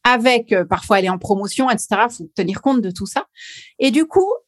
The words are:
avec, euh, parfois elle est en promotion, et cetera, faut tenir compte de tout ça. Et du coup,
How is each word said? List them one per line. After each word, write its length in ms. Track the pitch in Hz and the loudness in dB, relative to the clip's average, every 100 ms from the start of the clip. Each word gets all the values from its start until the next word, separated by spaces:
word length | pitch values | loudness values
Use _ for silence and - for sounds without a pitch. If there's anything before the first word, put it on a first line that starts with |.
avec, 480 | 240 247 247 240 233 | 2 2 4 2 2
euh, 120 | 190 | 0
parfois 340 | 175 180 - 202 | 0 -4 2 2
elle 80 | 185 | 2
est 40 | |
en 80 | 185 | -4
promotion, 500 | - 196 202 - 262 | -2 -2 -2 -2 0
et 80 | 220 | -2
cetera, 320 | - 202 240 | -2 0 0
faut 220 | - 165 | -2 -12
tenir 280 | - 175 196 | -4 -4 -2
compte 180 | 269 254 | 0 0
de 100 | 185 | -2
tout 160 | 180 196 | -8 -6
ça. 200 | 269 - _ - - - - | -6 -8 _ -20 -20 -20 -2
Et 120 | 269 | 0
du 160 | 247 320 | 2 2
coup, 260 | 381 381 480 | 2 2 -2